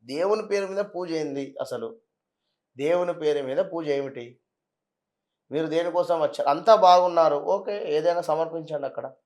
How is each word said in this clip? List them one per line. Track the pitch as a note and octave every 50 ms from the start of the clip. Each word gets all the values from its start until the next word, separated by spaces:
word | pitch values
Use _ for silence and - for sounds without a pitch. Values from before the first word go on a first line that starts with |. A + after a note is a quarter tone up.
| A2+
దేవుని | A#2 C3 D3 F3 F#3+ G#3 G#3+ G#3 G3+
పేరు | G3+ G3+ G3 F#3+
మీద | F#3+ G3 G3+
పూజ | G3 - F3 F3+ E3+
ఏంది | E3 D#3+ D#3 D3 C#3 C#3 C#3 C3+ C3+ -
అసలు? | - - C3 A#2+ A2+ A2+ A2+ - _ _ _ _ _ _ _ _ _ _ _ _ _ _ _ A#2+
దేవుని | C#3 D3+ E3+ F3+ F3+ F3 E3+
పేరు | D#3 D#3 D3+ D3 D3 C#3
మీద | B2+ C3+ D#3
పూజ | F#3+ E3+ F3 E3 E3 D3
ఏమిటి? | C#3+ C#3 C#3 C3+ - B2+ A#2+ A#2+ B2 _ _ _ _ _ _ _ _ _ _ _ _ _ _ _ _ _ _ _ _ _ _ _
మీరు | B2+ D3+ D#3+ D#3+
దేనికోసం | D3+ E3 E3+ F3 E3 F3 F3 E3+ F3 E3
వచ్చారు? | D#3 D3 - - - C#3
అంతా | C#3+ D#3+ F3 A3+ A3
బాగున్నారు, | G#3 F#3 F#3 F3+ F3+ F3+ F3+ F3 E3+ E3 D#3 D3
ఓకే, | C#3+ - F3 F#3 G3+ G3+ - G3+ G3+ G#3+ F3+ D3
ఏదైనా | D3+ D#3 F3 E3+ F3
సమర్పించండి | E3 D#3 D3+ D#3 E3 D#3+ D#3+ E3 D#3+ D3 D#3 D3 C#3 C3
అక్కడ. | - - B2 C3 - _ _